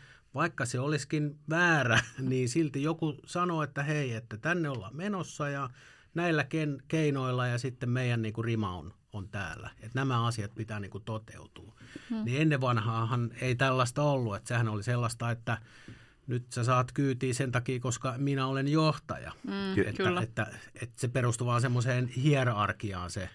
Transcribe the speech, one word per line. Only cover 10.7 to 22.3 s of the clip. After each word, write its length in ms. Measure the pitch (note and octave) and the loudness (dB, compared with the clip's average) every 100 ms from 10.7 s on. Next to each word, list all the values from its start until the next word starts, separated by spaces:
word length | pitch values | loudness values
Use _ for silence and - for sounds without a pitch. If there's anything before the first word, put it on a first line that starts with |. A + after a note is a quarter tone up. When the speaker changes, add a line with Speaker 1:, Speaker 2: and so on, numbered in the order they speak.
| G#2+ | -6
Speaker 1:
niinku 200 | G2 G2+ | -8 -8
toteutua. 760 | A2 A2 - - - - - - - - - | -6 -8 -8 -16 -18 -18 -20 -20 -18 -16 -6
Speaker 2:
Hmm. 140 | A3 | -4
Speaker 1:
Niin 160 | A#2+ C3 | 0 2
ennen 180 | D#3+ C#3+ | 2 4
vanhaahan 680 | B2+ A#2 G#2 A2+ A2+ B2 A#2 - | 2 2 2 0 0 0 -2 -2
ei 140 | B2+ | -2
tällaista 480 | B2 C3+ C3 B2 - | 2 2 2 2 2
ollut, 340 | D3 C#3 A#2 G2 | 2 2 0 -2
et 100 | - | -2
sehän 220 | A#2 A#2 | 0 2
oli 140 | G#2+ | 0
sellaista, 480 | G2+ B2 A#2 - A#2 | 0 0 0 -2 -2
että 280 | A#2 - A2+ - - - - - _ - | -2 -2 -4 -6 -20 -20 -20 -20 _ -4
nyt 260 | B2 B2 | -4 -4
sä 120 | - | -2
saat 280 | A#2 B2+ B2+ | 4 4 2
kyytiä 420 | - C#3 B2+ C3 | 2 2 2 0
sen 180 | B2 C3+ | 0 0
takia, 280 | C3 B2 B2+ | 0 0 -2
koska 340 | B2+ A#2+ C3 B2 | -2 -2 -4 -2
minä 280 | C#3 C#3 C3 | 0 2 0
olen 220 | C3+ C#3 | 0 2
johtaja. 640 | D#3 D#3 C#3+ - - - - - | 4 4 2 -4 -8 -10 -10 -6
Speaker 2:
Mm, 280 | - - | -4 0
Speaker 3:
Ky- 60 | F#3+ | 2
Speaker 1:
Että, 220 | F#3 - | 2 2
Speaker 2:
kyllä. 180 | F#3+ F3+ | 0 0
Speaker 1:
että, 240 | F3 - G#2+ - - | -2 -2 -6 -6 -16
että 260 | - - - | -12 -12 -4
se 80 | B2 | -2
perustuu 380 | C3 A#2+ A#2 B2 | 2 0 0 0
vaan 140 | A#2+ | 2
semmoiseen 460 | B2+ B2 A#2+ B2 B2 | 4 2 2 2 0
hierarkiaan 1040 | B2+ D3 | 2 4